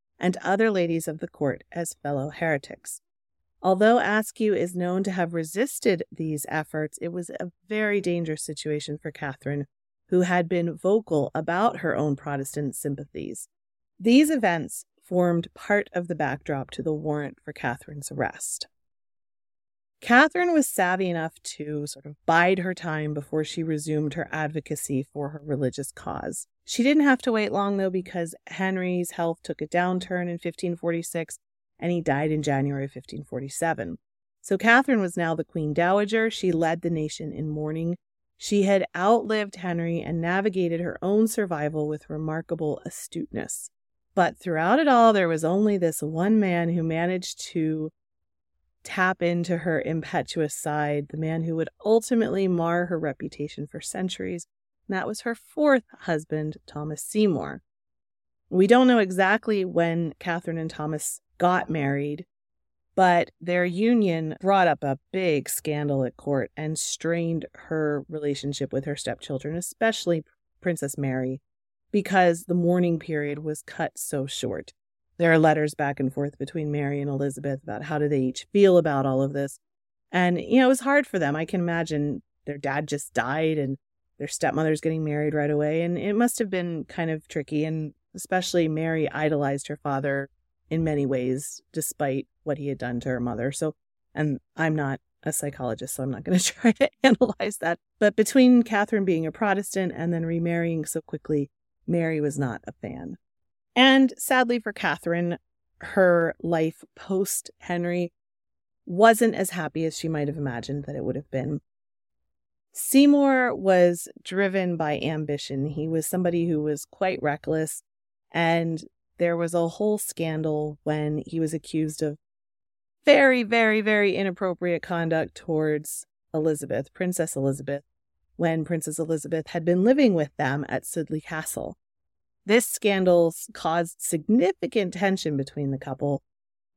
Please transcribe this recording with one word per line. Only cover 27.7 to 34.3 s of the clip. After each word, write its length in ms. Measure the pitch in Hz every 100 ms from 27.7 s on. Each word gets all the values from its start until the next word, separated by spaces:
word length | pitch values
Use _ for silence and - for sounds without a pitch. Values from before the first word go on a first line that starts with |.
| 196
though, 120 | 190
because 440 | 185 185 175 170 - -
Henry's 640 | - 190 190 180 180 175
health 260 | - 170 165
took 200 | - -
a 40 | 156
downturn 640 | 175 180 185 185 180 175
in 80 | 170
fifteen 400 | 175 - 180 170
forty-six, 600 | 170 170 - 170 160 - _ _ _ -
and 120 | 175
he 120 | 175
died 280 | 160 139 156
in 120 | 151
January 460 | 143 135 143 139 139
fifteen 360 | 127 - -
forty-seven. 720 | 143 127 139 - 165 147 87 - _ _ _